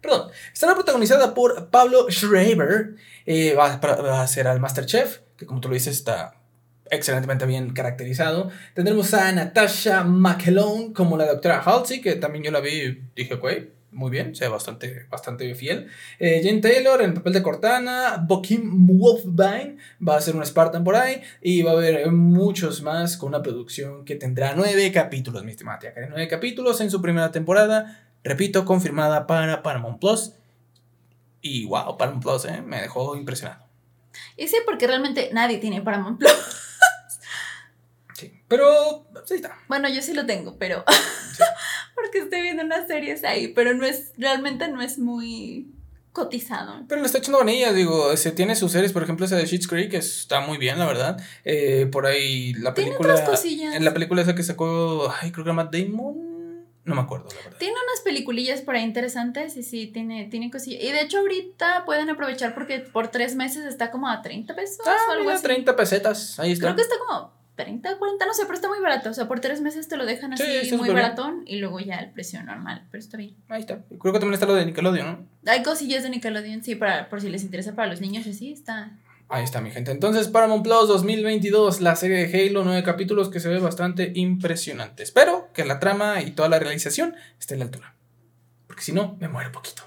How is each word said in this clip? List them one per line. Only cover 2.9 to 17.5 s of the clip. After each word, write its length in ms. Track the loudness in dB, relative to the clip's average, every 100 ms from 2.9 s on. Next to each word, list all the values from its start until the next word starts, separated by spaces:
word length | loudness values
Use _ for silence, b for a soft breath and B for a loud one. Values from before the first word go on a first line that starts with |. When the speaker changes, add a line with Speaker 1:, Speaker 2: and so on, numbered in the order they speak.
| B B B -2
Speaker 1:
eh, 280 | 2 4
va, 220 | 6 4 4
va 440 | 0 0 2 0
a 40 | 0
ser 200 | 0 2
al 120 | 2
Master 240 | 0 -4 0
Chef, 340 | 2 0 -4 _ _
que 80 | -10
como 140 | -6
tú 80 | -2
lo 60 |
dices 220 | -2 -2 -2
está 380 | -2 -4 -4 _ _ _ _ _ -6
excelentemente 560 | -4 0 -2 0 -2 0
bien 260 | -2 -4
caracterizado. 800 | -4 -6 -6 -8 -2 0 0 -4 B B
Tendremos 400 | -2 2 2 2
a 180 | 4 4
Natasha 720 | 2 2 4 4 2 2 2
McElhone 880 | 4 6 4 4 4 4 4 0 -6
como 240 | 0 2 4
la 80 | 2
doctora 340 | 2 2 2
Halsey, 380 | 4 2 2 -4
que 140 | -2 -2
también 280 | -4 -4
yo 60 | -2
la 100 | -2
vi 100 | -2
y 300 | -2 -4 -6 -12 -10
dije, 200 | -8 -4
"Güey, 340 | -4 -4 -8 _ _
muy 200 | -8 -4
bien, 240 | -4 -6 -4
se 80 |
ve 60 | -4
bastante, 560 | -4 -8 -10 -12 -14 -12
bastante 440 | -12 -10 -8 -8
fiel". 340 | -8 -6 -6 -8 B B B
Eh, 220 | 2 4
Jane 160 | 4 4
Taylor 400 | 6 6 6 4
en 80 | 4
el 60 |
papel 180 | 2 0
de 100 | 2
Cortana, 800 | 0